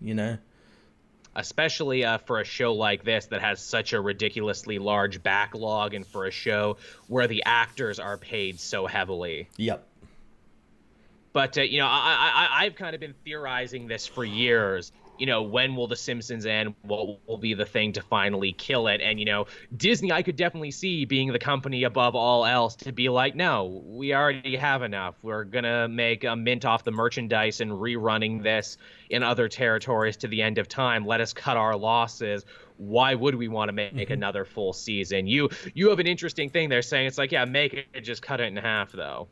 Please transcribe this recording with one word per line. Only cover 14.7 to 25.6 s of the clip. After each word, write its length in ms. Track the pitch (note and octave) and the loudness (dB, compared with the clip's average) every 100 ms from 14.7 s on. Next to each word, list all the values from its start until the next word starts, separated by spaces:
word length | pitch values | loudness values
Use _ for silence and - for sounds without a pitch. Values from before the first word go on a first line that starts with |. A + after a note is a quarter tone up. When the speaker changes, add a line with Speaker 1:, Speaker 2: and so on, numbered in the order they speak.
| F#2+ - - - - | 0 -6 -16 -18 -6
Speaker 2:
You 80 | C3 | 0
know, 160 | A2+ | 0
when 320 | G#2+ A#2+ C3+ | 0 2 2
will 140 | C3 A#2 | 0 -4
The 80 | A#2+ | -4
Simpsons 500 | - A#2+ A2 A2+ G#2+ | -6 -6 -6 -6 -2
end? 280 | G#2+ G#2+ G#2 | -2 -2 -6
What 360 | G#2 G#2 G#2 G2+ - | -4 -4 -4 -8 -8
will 120 | A2 | -4
be 140 | A2 | -2
the 120 | G2+ G#2 | -2 0
thing 260 | A#2 G#2+ | 0 0
to 80 | F#2+ | 0
finally 500 | - G#2+ G2 G2 G2 | 0 2 2 0 -2
kill 340 | - - C3 A2 | -4 -2 0 2
it? 140 | G#2 | 2
And, 180 | A2 G#2+ | 2 0
you 60 | |
know, 220 | G#2+ G#2 G2+ - - B2 | 0 0 -2 -10 -14 0
Disney, 360 | G3 G#3+ F#3 | 4 4 2
I 100 | D#3+ | 0
could 140 | F3+ C#3+ | 0 0
definitely 340 | F3 E3 D3+ | 0 -2 -10
see 340 | - F#3+ E3+ C3 | -6 -4 -2 2
being 260 | C3+ C3+ | 2 2
the 80 | A#2+ | 0
company 420 | - C#3 C3+ B2 | 0 -2 -2 0
above 320 | B2 B2+ B2 | 0 4 2
all 320 | A#2 A#2+ A#2+ A2+ | 4 4 4 4
else 300 | B2 A2+ - | 4 2 -2
to 160 | C3+ | -8
be 160 | B2 B2+ | -2 2
like, 260 | B2 C3+ | 4 2
"No, 480 | C#3+ F3 A#2+ F#2 F#2+ | 2 0 2 0 -6
we 300 | D2+ A#2 C#3 | -12 -6 0
already 400 | C#3 D3 C3+ C3 | 4 4 2 -2
have 280 | B2+ C#3+ C3+ | -2 2 0
enough. 340 | A#2+ G2 F#2 - | 0 -4 -6 -8
We're 200 | A2 G#2+ | -6 -6
gonna 460 | G2+ B2 | -4 -2